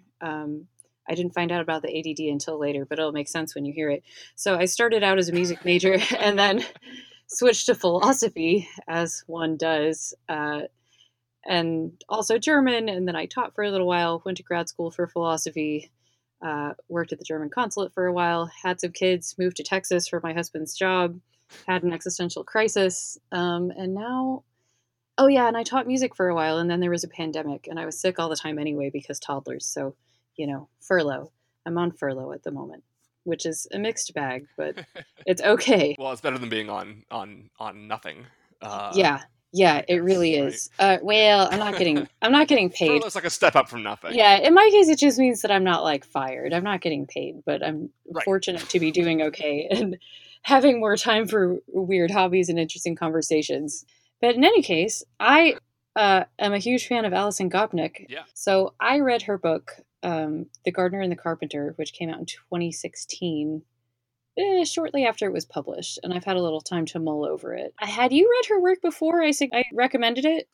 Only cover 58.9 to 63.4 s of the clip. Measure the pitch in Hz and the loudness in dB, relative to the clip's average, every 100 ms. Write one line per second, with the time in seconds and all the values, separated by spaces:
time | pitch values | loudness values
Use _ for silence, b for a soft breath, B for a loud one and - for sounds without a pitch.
58.9 | 277 269 240 220 196 170 156 - - _ | 2 2 0 -2 -4 -2 -2 -4 -20 _
59.9 | _ 180 165 156 156 165 - - 180 180 | _ -6 -4 -4 -6 -10 -8 -6 -2 -2
60.9 | 196 190 170 170 165 160 147 143 160 156 | 0 -4 -4 -4 -6 -6 -6 -6 -6 -10
61.9 | - 165 160 170 - - 175 170 160 175 | -8 -8 -8 -12 -14 -8 -4 -4 -6 -12
62.9 | - - - 180 156 | -12 -14 -8 -4 -4